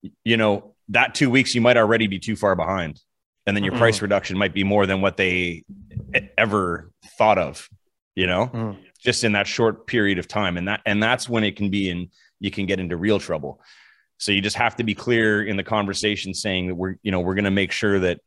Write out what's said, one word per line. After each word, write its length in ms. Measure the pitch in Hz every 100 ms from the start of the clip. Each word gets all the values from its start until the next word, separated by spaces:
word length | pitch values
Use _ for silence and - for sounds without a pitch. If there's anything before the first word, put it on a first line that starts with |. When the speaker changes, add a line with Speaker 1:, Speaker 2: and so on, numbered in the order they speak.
Speaker 1:
y-, 80 | 95 _
you 140 | - 117
know, 380 | 110 101 - _ -
that 260 | 110 127 -
two 140 | 139
weeks, 260 | 127 127 123
you 40 |
might 140 | 117 120
already 300 | 107 113 110
be 120 | 95
too 160 | - 107
far 200 | 104 90
behind. 460 | 82 95 82 76 _ _ _ _ -
And 100 | 101
then 60 |
your 100 | 98
Speaker 2:
Mm-hmm. 60 | 123
Speaker 1:
price 220 | 117 104
reduction 360 | 104 101 - 95
might 160 | 101
be 100 | 90
more 220 | 98 104 98
than 160 | 95
what 160 | 98 92
they 460 | 95 90 87 82 _ - - - - -
e-, 40 | - -
ever 540 | 110 104 90 85 - _ - -
thought 220 | 110 101
of, 280 | 80 - - - _ _ _ -
you 120 | 90
know, 200 | 90 123
Speaker 2:
Mm. 240 | 117 110 98 - _
Speaker 1:
just 240 | - 117
in 80 | 117
that 140 | 104 101
short 400 | - 113 104 -
period 320 | 120 101 92
of 80 | 85
time. 280 | 104 98 87
And 100 | 92
that, 140 | 107 -
and 160 | 104
that's 260 | 110 123 -
when 160 | 117
it 120 | 107 95
can 140 | 104
be 180 | 101 95
in, 200 | 87 87 _ _ _
you 120 | 98
can 160 | 101 95
get 120 | 95
into 160 | 92 85
real 240 | 101 104
trouble. 400 | - 82 69 - _ - _ _ _ _
So 120 | -
you 100 | 98
just 160 | 101 101
have 180 | 120 -
to 60 |
be 100 | 113
clear 500 | 101 - 117 110 104
in 140 | 104 98
the 60 |
conversation 720 | 95 107 101 98 107 104 95 92
saying 320 | 107 92 90
that 80 | 87
we're, 200 | 95 95
you 100 | 104
know, 100 | 92
we're 140 | 87 95
gonna 140 | 101
make 200 | 98 92
sure 280 | - 107 98
that 200 | 92 85